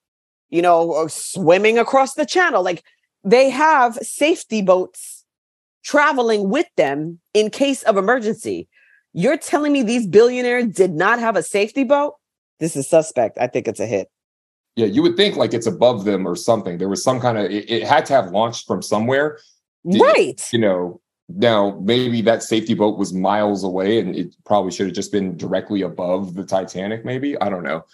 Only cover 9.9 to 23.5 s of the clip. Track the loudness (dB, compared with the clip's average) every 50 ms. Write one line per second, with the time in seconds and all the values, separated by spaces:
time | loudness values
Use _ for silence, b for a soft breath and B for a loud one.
9.9 | 0 -2 0 4 6 6 6 6 4 0 -2 0 0 0 0 -2 0 0 0 0
10.9 | 2 0 2 2 2 0 0 -2 -2 -2 -2 -2 -2 -2 -2 -2 -2 -2 0 2
11.9 | 2 2 0 -2 -6 _ _ _ _ _ _ _ _ -6 -6 -6 -4 -4 -2 2
12.9 | 2 2 2 2 0 -2 -2 -2 -2 -4 -4 -2 -2 -4 -4 -4 -4 -4 -4 -2
13.9 | -2 -2 -2 _ _ _ _ _ _ _ _ _ _ _ _ _ -4 -2 0 0
14.9 | 2 2 2 2 2 2 0 0 2 0 -2 0 -2 -2 -4 -4 -2 2 2 2
15.9 | 2 2 -2 -2 -2 -2 -2 -4 -6 -4 0 0 0 0 0 -6 -6 -6 -4 -4
16.9 | -4 -2 0 -2 -2 0 0 -2 0 0 -2 -2 -4 -6 -4 -4 -4 -2 0 2
17.9 | 2 2 2 2 2 2 2 2 0 0 0 -2 -2 -8 -6 -4 -4 -4 -2 -2
18.9 | -2 -2 0 0 0 0 0 -2 -4 b b b b b b _ _ _ -4 0
19.9 | 4 4 6 6 6 4 2 0 -2 -10 -10 -4 -2 0 2 2 2 0 -2 -6
20.9 | -8 -12 _ _ _ _ _ -12 -4 0 2 2 4 4 2 0 -2 -4 -2 0
21.9 | 0 0 0 0 -2 0 2 2 2 0 0 -2 -2 -2 0 0 0 0 0 0
22.9 | 0 -2 -4 -4 -4 -4 -2 0 0 0 0 0